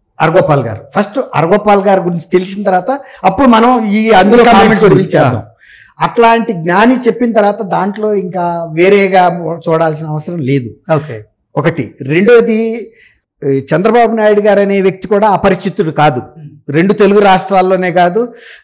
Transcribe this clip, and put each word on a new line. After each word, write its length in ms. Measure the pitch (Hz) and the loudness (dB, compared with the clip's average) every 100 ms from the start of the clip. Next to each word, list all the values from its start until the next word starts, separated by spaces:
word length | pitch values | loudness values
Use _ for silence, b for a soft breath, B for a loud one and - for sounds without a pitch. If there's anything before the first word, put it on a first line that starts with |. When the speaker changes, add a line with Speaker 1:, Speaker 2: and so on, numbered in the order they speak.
| _ - | _ -4
Speaker 1:
హరగోపాల్ 420 | 160 180 160 143 | 0 2 2 0
గారు. 200 | 113 104 - 185 | -2 -8 -8 -6
ఫస్ట్ 240 | 208 269 - 147 | -4 -6 -6 -4
హరగోపాల్ 480 | 165 202 208 196 | 0 0 2 2
గారి 180 | 196 190 | 2 0
గురించి 240 | 175 175 - | 0 -6 -4
తెలిసిన 320 | 180 185 196 | -4 -2 -6
తర్వాత 360 | 196 185 180 277 B B | -2 -2 -2 -6 B B
అప్పుడు 240 | 190 190 277 | -4 2 2
మనం 380 | 220 233 254 220 | 4 2 0 0
ఈ 260 | 208 220 | 0 2
అందులో 260 | 202 196 240 | 4 4 4
Speaker 2:
కామెంట్స్ 160 | 240 | 6
Speaker 1:
కామెంట్స్ 300 | 196 214 214 | 4 4 4
గురించి 160 | 202 185 | 4 2
Speaker 2:
గురించి. 260 | 185 156 127 | 2 0 0
Speaker 1:
చేద్దాం. 180 | 110 - b b b b - | -2 -8 b b b b -6
అట్లాంటి 540 | 165 - 226 233 226 | -4 2 2 2 -2
జ్ఞాని 440 | 180 160 180 233 254 | -6 -2 2 2 2
చెప్పిన 340 | 233 220 240 | 0 -2 0
తర్వాత 300 | 220 202 202 | 0 0 -2
దాంట్లో 520 | 196 170 190 202 214 | -4 -4 -4 -4 -4
ఇంకా 560 | 208 185 180 175 170 165 | -4 -4 -6 -6 -6 -6
వేరేగా 840 | 156 180 202 190 185 180 170 160 165 175 | 0 2 2 2 2 2 0 -6 -8 -4
చూడాల్సిన 380 | 160 165 151 160 | -2 -2 -4 -8
అవసరం 300 | 151 151 175 | -8 -8 -8
లేదు. 560 | 131 139 113 - - 156 | -2 -2 -4 -12 -4 -4
Speaker 2:
ఓకే. 300 | - 113 104 _ _ - | -4 -12 -16 _ _ -6
Speaker 1:
ఒకటి. 380 | 165 - 107 - | -4 -4 -8 -10
రెండోది, 880 | 131 160 208 240 208 220 226 226 202 b b b _ _ 143 | -4 0 4 4 4 -2 -4 -6 -12 b b b _ _ -4
ఈ 140 | 135 131 160 | -4 -2 -2
చంద్రబాబు 400 | 208 240 226 226 | 2 2 2 0
నాయుడు 260 | 214 208 | 0 2
గారు 180 | 208 202 | 2 2
అనే 220 | 196 196 | 0 0
వ్యక్తి 260 | 190 185 - | -2 -2 -4
కూడా 220 | 202 214 | 0 2
అపరిచితుడు 640 | 185 202 180 196 - 160 | 2 0 -2 -4 -4 -4
కాదు. 280 | 147 151 127 | 0 0 0
Speaker 2:
మ్మ్. 300 | 107 - - - - | -8 -16 -20 -18 -6
Speaker 1:
రెండు 240 | 147 190 | -2 0
తెలుగు 260 | 208 196 202 | 2 2 4
రాష్ట్రాల్లోనే 720 | 202 185 190 196 185 185 180 | 4 2 2 0 0 0 0
కాదు, 420 | 175 175 202 240 B B B | 0 0 0 -4 B B B